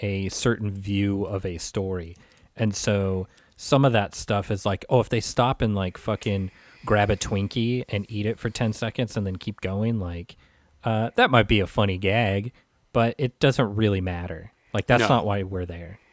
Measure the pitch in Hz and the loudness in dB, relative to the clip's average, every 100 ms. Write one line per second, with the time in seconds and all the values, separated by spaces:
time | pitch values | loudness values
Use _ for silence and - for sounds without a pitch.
0 | 101 98 95 - 123 113 104 98 98 98 | -4 -2 -4 -2 0 0 -2 -4 -2 0
1 | 101 98 92 98 95 85 - 107 95 92 | 2 0 -2 -4 -6 -8 -6 -4 -4 -4
2 | 85 87 - _ _ - 113 101 - 101 | -8 -14 -20 _ _ -4 -2 0 0 2
3 | 98 92 95 _ _ - - 139 139 113 | 2 -2 -4 _ _ -16 0 4 4 4
4 | 98 - - 104 - 104 104 98 - 127 | 0 -4 -2 -2 -2 -2 -2 -4 2 2
5 | 110 120 - - 123 135 110 101 92 - | 2 -2 -2 0 0 2 0 0 -2 -4
6 | - 104 110 98 92 - - - - 107 | -4 -4 -2 -2 -4 -8 -20 -10 0 2
7 | 101 98 - 101 98 120 117 123 - 101 | 4 0 -2 -2 -2 -2 -2 -2 -2 -4
8 | 101 107 104 113 117 - 113 104 113 - | -4 -4 -4 -2 -4 -2 -2 -2 -4 -2
9 | 120 113 98 92 - - 92 98 113 113 | -4 -2 -4 -4 -8 -6 -4 -2 0 -2
10 | 87 85 87 - _ _ _ _ 117 110 | -4 -8 -12 -18 _ _ _ _ -2 0
11 | 113 - 190 123 104 107 92 - 101 92 | 0 2 4 6 6 4 2 2 0 0
12 | 98 110 107 98 110 - _ _ _ 123 | 0 2 2 0 -4 -10 _ _ _ 0
13 | 113 - 123 - 139 127 113 104 110 95 | 0 0 -4 2 2 2 0 2 2 2
14 | 92 87 87 82 - _ _ 107 - 123 | 0 -4 -6 -10 -14 _ _ -2 4 4
15 | 113 123 98 101 92 95 87 85 85 101 | 6 4 2 -2 -2 -6 -6 -8 -14 -16
16 | _ | _